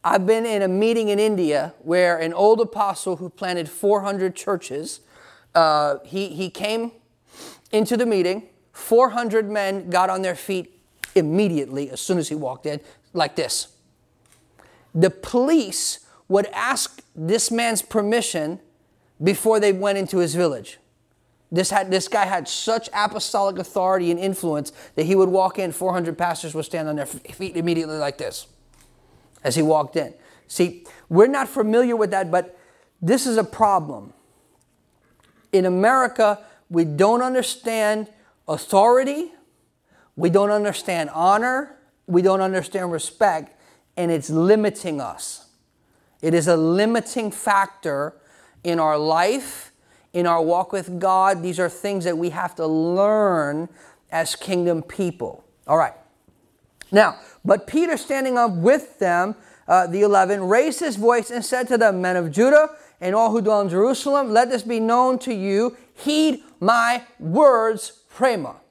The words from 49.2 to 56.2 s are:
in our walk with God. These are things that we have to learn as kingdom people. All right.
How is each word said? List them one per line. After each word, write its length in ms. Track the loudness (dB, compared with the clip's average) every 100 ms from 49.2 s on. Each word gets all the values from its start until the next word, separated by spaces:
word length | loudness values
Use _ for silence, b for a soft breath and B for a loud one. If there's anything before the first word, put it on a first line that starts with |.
| 2 0 -6 -16 -20 _ b b b
in 140 | -2 0
our 160 | 2
walk 300 | 2 0 0
with 260 | -6 -6 -2
God. 440 | 2 4 2 0
These 180 | -4 -2
are 80 | -4
things 360 | -4 -4 -2
that 120 | -2 -2
we 120 | -4
have 240 | -4 -8 -4
to 100 | -2
learn 1040 | 0 0 2 2 4 2 2 -2 -4 -8 b b b _
as 240 | -4 -4
kingdom 480 | -6 -4 -2 0 -2
people. 600 | -6 -6 -6 -4 -10 -12 _ _ 0
All 100 | 0
right. 160 | 0 -4 _ _